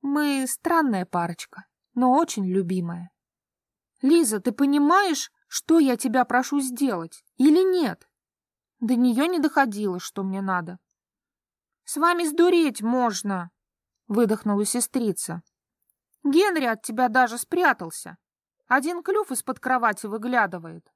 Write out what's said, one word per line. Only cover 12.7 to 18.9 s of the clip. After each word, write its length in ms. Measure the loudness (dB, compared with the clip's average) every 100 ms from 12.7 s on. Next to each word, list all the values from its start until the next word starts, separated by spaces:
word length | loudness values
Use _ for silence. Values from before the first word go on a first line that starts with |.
| 0
можно!» 680 | -2 0 0 -2 -4 -6 -8 _ _ _ _ _ _
выдохнула 600 | 0 2 0 0 -2 -2
сестрица. 760 | -4 -4 -2 -2 -4 -6 -10 _ _ _ _ _ _ _ _
«Генри 440 | 2 4 4 2 -2
от 160 | -4
тебя 260 | -6 -2 0
даже 300 | 2 2 0
спрятался. 800 | -4 0 2 0 -6 -14 -18 -20 _ _ _ _ _
Один 360 | -2 0